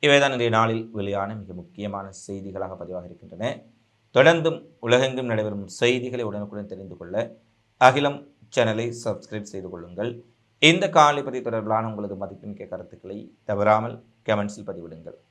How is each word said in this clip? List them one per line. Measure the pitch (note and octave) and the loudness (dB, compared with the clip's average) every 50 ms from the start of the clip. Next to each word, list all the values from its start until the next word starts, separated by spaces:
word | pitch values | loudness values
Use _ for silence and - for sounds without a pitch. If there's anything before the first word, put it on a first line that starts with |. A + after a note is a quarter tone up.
| - | 4
இவைதான் | D3 C#3+ C#3+ C#3 C#3 C3 | 6 6 6 6 4 2
இன்றைய | B2 A#2 A#2 A2 A2 | 0 0 2 4 4
நாளில் | A2+ A2+ A2+ A2+ A2+ A2+ - G#2+ | 4 2 2 -2 -6 -8 -8 -6
வெளியான | G2 G2 G2+ G2+ G2 G2+ A2 A2 | -6 -4 -2 -2 -4 -4 -6 -10
மிக | G2 F2+ F2+ F2+ | -12 -12 -14 -14
முக்கியமான | E2+ - _ G2+ G2+ G#2 G2+ G2 G2 G2 F#2+ - - | -14 -16 _ -8 -8 -6 -6 -6 -10 -10 -14 -18 -14
செய்திகளாக | - G2 G2 G2 G2 F#2 F#2+ F#2+ F#2 F#2 F2+ | -12 -12 -10 -10 -10 -8 -8 -8 -8 -8 -12
பதிவாக | F2 E2+ F#2 F2+ F2 F2+ | -12 -10 -10 -12 -12 -12
இருக்கின்றன. | F2 - - - E2+ F2 G#2+ B2 - - - _ _ _ _ _ _ _ _ _ _ | -18 -20 -20 -20 -12 -8 -6 -6 -6 -8 -14 _ _ _ _ _ _ _ _ _ _
தொடர்ந்தும் | B2 C3+ D#3 E3+ E3 D#3 E3 - - - - _ _ - A#2 | 6 6 8 6 6 2 0 -2 -2 -12 -18 _ _ 0 4
உலகெங்கும் | A#2+ B2+ C3+ C3 C3 B2+ B2+ B2 | 4 4 4 2 -2 -4 -4 -2
நடைபெறும் | A2+ A2 G#2+ G#2+ G#2 G2+ G2 F#2 - - | -2 -2 -2 -4 -4 -8 -10 -12 -6 0
செய்திகளை | B2 A#2+ B2+ B2+ B2 B2 A#2+ A#2+ A#2+ G#2 | 2 2 2 2 -2 -6 -6 -6 -6 -6
உடனுக்குடன் | G2 G#2 G#2 G#2 G2+ G#2 G2+ G2+ | -6 -8 -10 -10 -10 -12 -12 -12
தெரிந்து | F#2+ F#2 G2 F#2 F2+ F2+ | -12 -14 -14 -16 -16 -16
கொள்ள | F2+ E2+ F2+ G#2 A#2 - - - _ _ _ _ _ _ _ _ C3 B2+ | -14 -6 -4 -4 -4 -4 -8 -20 _ _ _ _ _ _ _ _ 6 8
அகிலம் | B2 C#3+ C#3+ C#3+ C#3+ C#3+ - - _ _ - _ - | 8 8 2 0 -2 -4 -14 -20 _ _ -20 _ 0
சேனலை | - A#2+ A2 G#2+ A2 A#2 A#2+ A#2 A#2 - | 2 2 2 2 -2 -2 -4 -6 -6 -6
சப்ஸ்கிரைப் | A2+ G2+ - - - - G#2+ G#2 G2+ | -6 -6 -6 -8 -12 -10 -10 -10 -10
செய்து | - G2 F#2 F2+ F2+ | -12 -12 -12 -12 -12
கொள்ளுங்கள். | F2 E2+ F2 F2 F2+ G#2 A#2+ A#2 A#2 - _ _ _ _ _ _ _ - D#3 | -14 -14 -14 -8 -6 -6 -6 -6 -8 -16 _ _ _ _ _ _ _ 6 6
இந்த | E3 F#3 G3 F#3+ - | 8 8 2 2 6
காணொளி | E3 D3+ D3 D3 C#3+ C#3 | 8 8 8 6 2 -2
பதிவு | C#3+ B2 B2+ A2 | -4 -6 -6 -6
தொடர்பிலான | A#2+ A2+ A2+ G#2 G#2+ A2 A2 A2+ A2+ | -4 -4 -4 -2 0 0 0 0 -2
உங்களது | A2 G2+ G#2 G2+ G2 | -6 -6 -8 -8 -8
மதிப்பின் | F#2+ G2+ F#2 G2 - - G#2 G2+ - G#2+ F#2+ | -8 -8 -10 -12 -14 -14 -14 -12 -12 -12 -12
கருத்துக்களை | - F2+ F2+ - - E2 _ F#2 G2 G#2 A2+ - _ _ _ | -12 -12 -12 -14 -20 -20 _ -14 -12 -12 -14 -16 _ _ _
தவறாமல் | - G#2+ G2+ G2+ G#2 G#2+ A2 A2+ A#2 - - - _ _ _ _ | -6 -2 0 4 4 4 4 4 -2 -8 -12 -18 _ _ _ _
கமெண்ட்ஸில் | - A2 G#2 G2+ G2+ - - G#2 G2+ | -2 -2 0 0 -4 -6 -10 -12 -12
பதிவிடுங்கள். | F#2+ F2 E2+ E2 D#2+ E2 E2 D#2+ - - _ _ | -12 -12 -12 -16 -16 -16 -18 -18 -20 -20 _ _